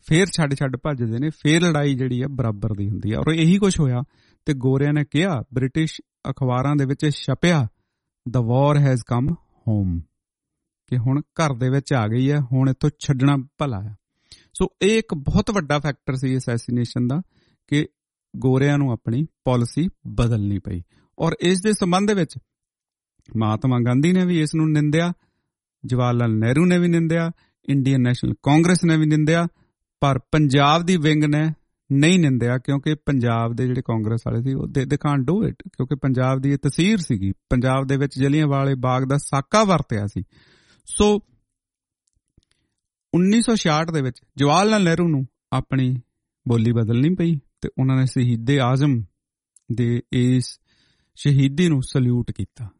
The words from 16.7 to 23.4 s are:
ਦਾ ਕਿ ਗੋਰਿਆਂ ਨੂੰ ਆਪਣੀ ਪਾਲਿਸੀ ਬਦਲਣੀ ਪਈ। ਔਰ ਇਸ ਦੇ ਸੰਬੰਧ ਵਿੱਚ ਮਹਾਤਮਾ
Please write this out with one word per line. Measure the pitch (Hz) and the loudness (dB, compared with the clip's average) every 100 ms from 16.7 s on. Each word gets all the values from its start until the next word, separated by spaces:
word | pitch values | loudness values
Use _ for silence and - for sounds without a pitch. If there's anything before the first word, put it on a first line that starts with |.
| 120 120 - 123 | -4 -2 -2 -2
ਦਾ | 143 185 _ _ _ _ | -4 -6 _ _ _ _
ਕਿ | 143 156 _ _ _ _ - | -4 -4 _ _ _ _ -4
ਗੋਰਿਆਂ | 127 131 143 143 | 0 2 2 2
ਨੂੰ | 139 | 0
ਆਪਣੀ | 117 - 117 160 _ | -2 -4 -4 -4 _
ਪਾਲਿਸੀ | - 123 120 - 175 - 127 | -2 0 0 -2 -4 -6 -12
ਬਦਲਣੀ | 107 120 117 101 101 | -2 -2 0 -2 -4
ਪਈ। | - 90 - _ _ - | -6 -10 -12 _ _ -4
ਔਰ | 165 - | -4 0
ਇਸ | 170 185 | 0 0
ਦੇ | 202 | 0
ਸੰਬੰਧ | 208 185 180 208 | 0 0 0 0
ਵਿੱਚ | 208 160 - _ _ _ _ _ _ _ _ _ | 0 -2 -6 _ _ _ _ _ _ _ _ _
ਮਹਾਤਮਾ | 110 | -4